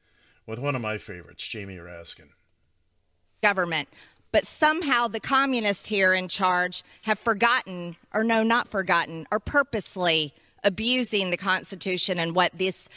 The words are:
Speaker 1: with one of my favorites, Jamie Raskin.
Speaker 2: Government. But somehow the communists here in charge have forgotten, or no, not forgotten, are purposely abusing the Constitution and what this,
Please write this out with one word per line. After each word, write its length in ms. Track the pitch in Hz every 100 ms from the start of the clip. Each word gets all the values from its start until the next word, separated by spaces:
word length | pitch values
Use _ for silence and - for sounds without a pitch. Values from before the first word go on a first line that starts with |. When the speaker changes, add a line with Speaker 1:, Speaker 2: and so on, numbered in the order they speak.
| _ _ _ _ -
Speaker 1:
with 120 | 113
one 160 | 139
of 60 | 135
my 160 | 110 107
favorites, 500 | - 90 82 - -
Jamie 300 | 113 98 92
Raskin. 540 | 87 87 85 - 78 _ _ _ _ _ _ _ _ _ _ _
Speaker 2:
Government. 480 | 208 196 175 160 143 - - _ _
But 140 | 214 -
somehow 640 | - 302 311 311 247 233
the 120 | 214
communists 680 | - 269 269 247 214 196 -
here 260 | 208 190
in 140 | 185 180
charge 540 | - 185 180 180 - - -
have 160 | - 214
forgotten, 760 | - 208 233 254 - 180 175 165 _
or 100 | 214
no, 180 | 226 226
not 260 | 220 233 -
forgotten, 580 | 202 185 175 165 165 156
are 80 | 214
purposely 960 | - 285 269 220 - - 180 160 151 - _ _
abusing 640 | 202 180 226 254 247 208 190
the 60 | 180
Constitution 840 | 190 185 - 185 - 185 - 175
and 160 | 165
what 220 | 170 175 170
this, 320 | 190 - -